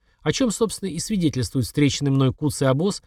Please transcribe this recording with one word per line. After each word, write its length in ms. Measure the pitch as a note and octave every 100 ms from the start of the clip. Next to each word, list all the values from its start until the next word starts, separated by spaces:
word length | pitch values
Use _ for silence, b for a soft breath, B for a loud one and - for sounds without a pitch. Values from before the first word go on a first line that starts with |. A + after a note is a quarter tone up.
| _ _
о 120 | D3+
чем, 180 | - B3+
собственно, 400 | - A3+ - F#3+
и 80 | C#3+
свидетельствует 680 | - G#3+ D#3+ B2+ A2+ C#3
встреченный 460 | A2 - D3 - C#3+
мной 240 | C3+ C3
куцый 340 | - D3+ - C3+
обоз 340 | C3 G3 -